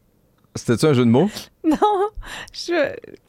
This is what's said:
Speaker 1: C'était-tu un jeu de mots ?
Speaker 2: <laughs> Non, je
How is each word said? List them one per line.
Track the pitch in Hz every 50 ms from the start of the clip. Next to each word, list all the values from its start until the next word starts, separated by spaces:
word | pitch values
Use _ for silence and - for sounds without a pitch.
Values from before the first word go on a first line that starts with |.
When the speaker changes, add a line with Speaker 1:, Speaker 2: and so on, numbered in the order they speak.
| _ _ _ _ _ _ _ _ _ _ -
Speaker 1:
C'était-tu | - - - 117 104 160
un | 156
jeu | 139 123 123
de | 113
mots ? | 117 131 180 214 -
Speaker 2:
<laughs> | - - - _ _ -
Non, | 320 294 - 403 415 415 370 403 427 - - - - - - - -
je | - - - 339 339 330 277 - - - - - - - _